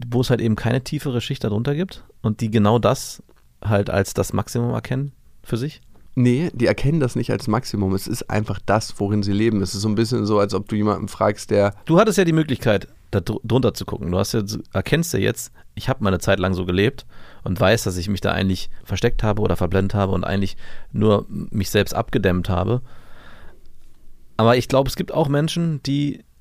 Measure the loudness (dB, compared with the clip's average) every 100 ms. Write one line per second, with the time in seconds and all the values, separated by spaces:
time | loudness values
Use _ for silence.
0 | -2 0 2 2 2 0 0 0 -2 -6
1 | -4 -4 -4 -4 -2 -2 -2 -2 -4 -8
2 | -20 -6 -4 -2 0 4 4 4 4 0
3 | -4 -14 -20 -20 _ -10 0 0 2 0
4 | 0 0 -2 -2 -2 -2 -2 -2 -4 -4
5 | -4 -8 -20 -18 -6 -4 -4 -10 -20 -20
6 | -8 2 4 4 0 0 2 2 2 2
7 | 0 -2 -2 -2 0 0 0 -2 0 -2
8 | -4 -6 -2 -2 -2 -4 0 0 0 -4
9 | 0 0 0 2 2 2 0 -2 -2 0
10 | 0 0 2 2 2 0 -2 0 0 0
11 | -4 0 0 0 0 2 2 0 2 4
12 | 4 4 4 2 2 0 2 0 -2 -20
13 | -4 -2 -2 -4 0 2 2 -2 -6 -6
14 | -2 -2 0 -2 -2 -6 -6 -4 0 0
15 | 0 0 0 -2 -8 -16 -18 -8 -4 -2
16 | 0 0 2 2 2 -2 0 2 2 0
17 | -12 -18 -18 -12 -4 2 4 4 2 -4
18 | -2 -2 -2 0 0 0 -2 -6 -4 0
19 | 2 2 2 2 2 2 2 2 2 2
20 | 0 0 0 0 0 -2 -6 -6 -6 0
21 | 4 4 0 -8 -6 -4 0 2 2 0
22 | 0 2 2 2 0 0 0 -2 -4 -14
23 | -16 -16 -16 -16 -16 -16 -16 -16 -16 -18
24 | -16 -16 -10 2 4 4 4 2 2 -2
25 | -4 0 0 2 0 0 -2 -2 -2 -2
26 | -2 -4 -12 _